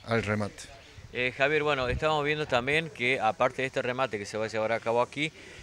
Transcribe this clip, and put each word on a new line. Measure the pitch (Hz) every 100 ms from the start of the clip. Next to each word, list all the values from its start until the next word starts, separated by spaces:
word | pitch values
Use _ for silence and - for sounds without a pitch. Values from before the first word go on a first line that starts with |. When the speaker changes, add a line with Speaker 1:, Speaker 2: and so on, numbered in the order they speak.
| 113
Speaker 1:
al | 113
remate. | 101 104 101 - - - - - -
Speaker 2:
Eh, | 123 127 123
Javier, | 139 151
bueno, | 147 135 123
estamos | 123 156 151
viendo | 143 151 147
también | 123 127 156 160
que, | 117 123 131
aparte | 110 - 127 127
de | 131
este | 139
remate | 123 127 131 104
que | 101
se | 107
va | 110
a |
llevar | 110 110
a | 113
cabo | 117 117
aquí, | 123 143 156 - - -